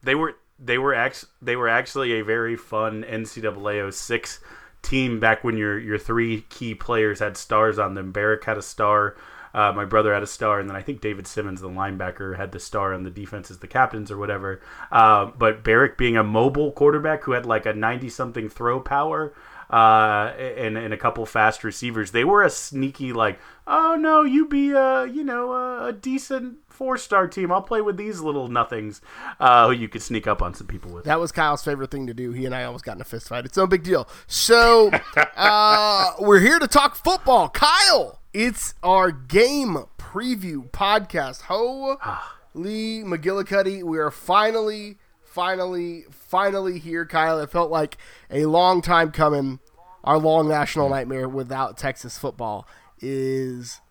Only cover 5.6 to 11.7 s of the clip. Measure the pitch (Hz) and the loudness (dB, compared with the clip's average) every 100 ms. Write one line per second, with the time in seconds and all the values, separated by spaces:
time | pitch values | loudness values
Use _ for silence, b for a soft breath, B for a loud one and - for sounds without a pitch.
5.6 | 104 104 117 104 - 117 117 110 - - | -2 -4 -4 -6 -2 -2 0 -4 -8 -12
6.6 | 117 107 - 117 107 101 104 101 - 110 | -10 -8 -4 0 0 0 -6 -6 -2 2
7.6 | 110 104 98 98 95 95 107 107 - 107 | 2 2 -2 -4 -8 -4 0 -2 -2 -6
8.6 | 98 - 104 104 104 - B B B 113 | -8 -2 2 2 0 -6 B B B 0
9.6 | 104 98 101 110 107 101 101 - 110 101 | 0 0 0 2 2 0 -2 -4 -2 -2
10.6 | 98 98 95 131 107 98 95 - 104 92 | -2 -10 -10 -8 -8 -8 -10 -8 -8 -8
11.6 | 92 | -12